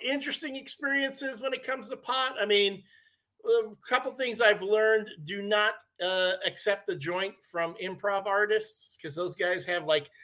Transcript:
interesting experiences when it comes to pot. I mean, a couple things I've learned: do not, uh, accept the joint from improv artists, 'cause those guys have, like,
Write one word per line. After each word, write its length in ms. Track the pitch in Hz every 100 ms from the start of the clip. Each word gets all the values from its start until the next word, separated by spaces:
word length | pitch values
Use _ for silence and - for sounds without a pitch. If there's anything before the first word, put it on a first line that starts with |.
interesting 520 | 254 277 285 - 302 269
experiences 840 | - - 277 277 269 269 269 220
when 120 | 262
it 120 | 254
comes 240 | 262 269 208
to 80 | 262
pot. 380 | - 262 262 -
I 40 |
mean, 380 | 208 202 202 190 - _ _ _ _ _ 247
a 240 | 233 214 208 -
couple 220 | 254 262
things 300 | 233 247 214
I've 200 | 220 185
learned: 480 | 190 214 220 220 208 -
do 180 | 151 202
not, 340 | 202 208 214 - _ -
uh, 300 | 180 185 185 185
accept 440 | 180 - 214 196 -
the 80 | 165
joint 380 | 151 180 196 -
from 340 | - 170 165 -
improv 460 | 185 185 202 196 196
artists, 720 | 196 208 214 214 - - -
'cause 140 | 160
those 220 | 143 180 143
guys 280 | 180 180 180
have, 180 | 175
like, 260 | 156 156 143 _